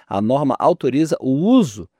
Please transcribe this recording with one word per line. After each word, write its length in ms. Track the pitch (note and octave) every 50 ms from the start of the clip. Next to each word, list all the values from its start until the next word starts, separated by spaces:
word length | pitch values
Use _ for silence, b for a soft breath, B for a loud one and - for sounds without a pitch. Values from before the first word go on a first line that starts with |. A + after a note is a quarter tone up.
| B B
A 140 | - G2+
norma 340 | G#2+ A2 C3 C#3+ D3+ C3+ G#2+ -
autoriza 600 | A2 D3+ F3 - - C3 B2 D3 D#3+ D3+ E3 -
o 120 | - C3
uso 540 | C3 C#3+ F3 A3 B3+ C4 F#3+ B2 G#2 G#2+ E2+ - _